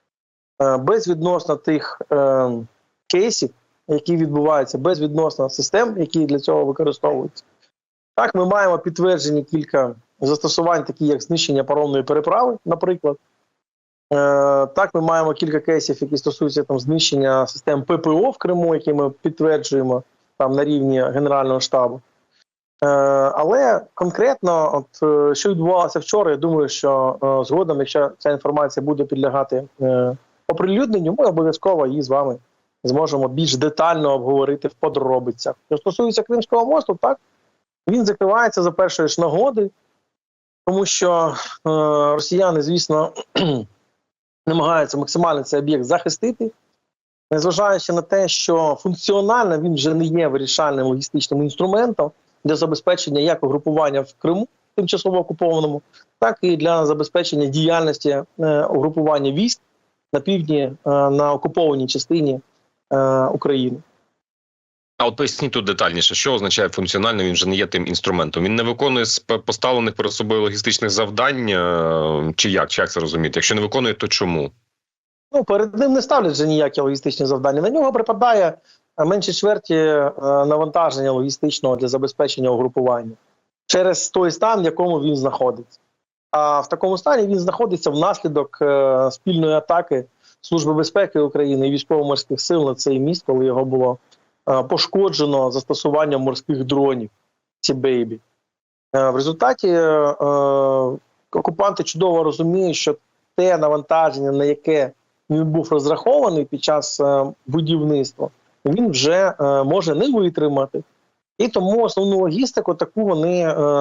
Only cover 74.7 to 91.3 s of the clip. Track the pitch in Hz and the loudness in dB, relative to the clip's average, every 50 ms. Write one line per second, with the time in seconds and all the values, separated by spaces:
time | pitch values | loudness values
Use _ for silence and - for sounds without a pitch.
74.7 | _ _ _ _ _ _ _ _ _ _ _ _ - 285 226 - 202 202 214 220 | _ _ _ _ _ _ _ _ _ _ _ _ -2 -2 0 2 2 0 0 0
75.7 | 196 214 277 277 262 269 254 262 311 277 220 170 147 135 151 156 156 151 151 139 | 0 0 2 2 2 2 2 2 2 2 2 2 0 0 0 0 2 2 2 0
76.7 | 139 - 143 135 139 135 - 143 135 - 147 131 139 131 131 143 135 147 160 208 | 0 0 -2 -2 -2 -2 -4 -4 -4 -2 -2 0 0 0 0 0 0 0 0 0
77.7 | 262 320 294 269 226 233 226 - 226 196 247 247 233 208 185 165 - - _ _ | 0 0 0 0 0 -2 -2 -2 0 0 2 2 4 4 2 0 0 -4 _ _
78.7 | _ _ _ _ _ - 156 160 190 208 180 - 175 - - 208 208 202 - - | _ _ _ _ _ -2 0 0 0 0 -2 -4 -4 -2 0 0 0 0 -2 -2
79.7 | 165 160 156 156 151 147 143 143 143 - 135 139 139 143 143 147 151 151 160 160 | 0 2 2 2 2 2 0 0 -2 -4 -2 0 2 2 2 2 2 0 0 0
80.7 | 151 175 170 156 131 135 135 135 131 127 131 139 135 - - 151 147 - - 131 | 0 0 0 0 0 0 -2 0 0 0 -2 -4 -4 -2 -4 -4 -2 -2 -2 -2
81.7 | 127 120 131 123 127 135 131 139 - - 147 139 - - 131 127 123 117 123 131 | -2 0 -2 -2 -2 -2 -2 -2 -2 -2 -2 -2 -2 -2 -2 0 0 0 0 -2
82.7 | 127 135 127 127 123 120 117 113 113 - _ _ _ _ _ _ _ _ _ - | -2 0 0 0 0 -2 -4 -8 -14 -16 _ _ _ _ _ _ _ _ _ -2
83.7 | - 185 185 185 175 - - - - 185 180 175 156 - - 220 226 208 175 165 | 0 2 2 2 0 -2 -2 -2 0 0 0 0 0 0 0 2 2 2 0 0
84.7 | 156 - 175 180 170 151 139 151 151 139 131 139 131 - 131 123 117 110 120 _ | 0 0 0 0 0 0 0 0 -2 0 -2 -2 -2 0 -2 -2 -2 -4 -10 _
85.7 | _ _ _ _ _ _ _ _ _ _ _ _ - 151 151 147 147 143 139 - | _ _ _ _ _ _ _ _ _ _ _ _ -2 0 0 2 2 0 0 -2
86.7 | - 156 - 190 190 175 - - 294 247 214 196 202 190 175 180 180 - 233 220 | -4 -2 -2 -2 -2 0 0 2 2 2 2 2 0 0 0 -2 -2 -2 -2 -2
87.7 | 185 170 - 160 143 147 160 185 302 - - 170 147 147 139 - - - 151 143 | -2 -2 -2 -2 0 2 0 0 0 -2 -4 -2 -2 -2 -2 -2 -4 -2 0 2
88.7 | 143 139 135 135 131 127 131 135 127 - - 190 185 165 160 156 156 151 151 - | 2 4 2 2 2 2 2 0 -2 -4 -4 -2 0 0 2 2 2 0 2 2
89.7 | 170 170 170 - 151 131 123 - _ _ _ _ _ _ - - 175 165 147 151 | 0 0 0 0 -2 -4 -4 -6 _ _ _ _ _ _ -8 -4 -2 -2 0 0
90.7 | 156 151 160 156 - 202 196 160 - 156 147 143 | 0 0 0 0 2 0 0 2 2 0 0 0